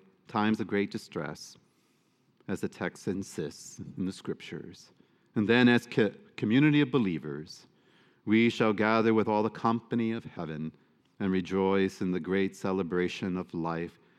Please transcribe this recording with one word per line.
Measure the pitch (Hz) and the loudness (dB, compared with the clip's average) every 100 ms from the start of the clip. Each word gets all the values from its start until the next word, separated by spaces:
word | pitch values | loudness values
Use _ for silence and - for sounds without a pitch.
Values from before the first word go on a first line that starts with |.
| - _ - | -20 _ -4
times | 107 107 107 | 0 2 0
of | 95 | 0
great | 101 101 | -2 -2
distress, | 110 - - 76 76 - - _ _ _ _ _ _ _ _ - | -6 -8 -8 -8 -10 -16 -20 _ _ _ _ _ _ _ _ -10
as | 95 | -6
the | - | -8
text | - 90 - - | -6 -6 -6 -6
insists | 92 98 - 76 - - - - - | -6 -6 -8 -8 -10 -18 -16 -12 -8
in | 95 | -6
the | |
scriptures. | 92 - - - 82 - - - _ _ _ _ - | -6 -10 -10 -12 -14 -14 -20 -20 _ _ _ _ -2
And | 104 | 4
then | 120 123 | 6 6
as | 120 - | 6 2
co-, | - 104 - - - | 0 0 -2 -16 -6
community | 107 123 151 147 | 2 4 6 4
of | 139 | 2
believers, | 135 98 78 73 71 80 - - _ _ _ _ _ - | 0 0 -2 -6 -10 -12 -18 -20 _ _ _ _ _ 2
we | 110 117 | 4 4
shall | - 113 | 4 2
gather | 101 107 113 110 | 2 2 4 4
with | 110 110 | 4 2
all | 107 | 2
the | 107 | 0
company | - 117 113 - 120 113 | -2 -2 -2 -2 -2 -2
of | 113 - | -4 -10
heaven | - 80 78 78 - _ _ _ - | -10 -8 -8 -8 -10 _ _ _ -4
and | 101 | -2
rejoice | 92 87 95 95 98 95 - | 0 0 0 2 2 0 -2
in | 95 | -4
the | 90 | -4
great | 82 98 95 | -2 -2 -2
celebration | - 101 95 85 90 90 - 98 90 | -4 -4 -4 -2 -2 -2 -4 -6 -6
of | 85 | -6
life | 87 82 82 85 - _ | -6 -6 -6 -8 -14 _